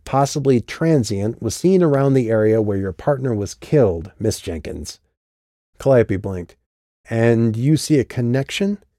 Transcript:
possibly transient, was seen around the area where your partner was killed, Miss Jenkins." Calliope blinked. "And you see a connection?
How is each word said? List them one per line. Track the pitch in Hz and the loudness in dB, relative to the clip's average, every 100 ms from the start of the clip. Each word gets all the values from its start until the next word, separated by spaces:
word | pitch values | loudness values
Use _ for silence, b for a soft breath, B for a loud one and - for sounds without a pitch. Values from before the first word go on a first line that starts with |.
| - | -4
possibly | 135 143 151 135 123 | 0 0 0 2 0
transient, | - - 165 156 107 98 104 117 | 0 -4 2 2 0 -2 -4 -4
was | 113 - | -6 -2
seen | 175 190 | 2 4
around | 165 139 139 | 4 2 2
the | 135 110 | 2 2
area | 110 107 110 | 2 4 2
where | 104 98 | 0 -2
your | 98 | -4
partner | 90 - 139 131 107 | -4 -2 -2 -2 -4
was | 98 | -6
killed, | - - 151 110 85 85 - | -10 0 2 2 0 -8 -6
Miss | 107 - | -4 -4
Jenkins." | - 82 80 78 73 - _ _ _ _ _ _ _ - | -8 -10 -10 -12 -14 -18 _ _ _ _ _ _ _ -4
Calliope | 139 127 110 95 | 2 4 2 -2
blinked. | 101 92 85 _ _ _ _ _ - | -6 -10 -12 _ _ _ _ _ -6
"And | 113 117 113 117 110 | 0 2 2 2 0
you | 131 156 | 0 0
see | - 151 | 2 0
a | |
connection? | 110 - 120 127 139 - 202 202 _ | 0 -4 -2 -2 -4 -4 -4 -4 _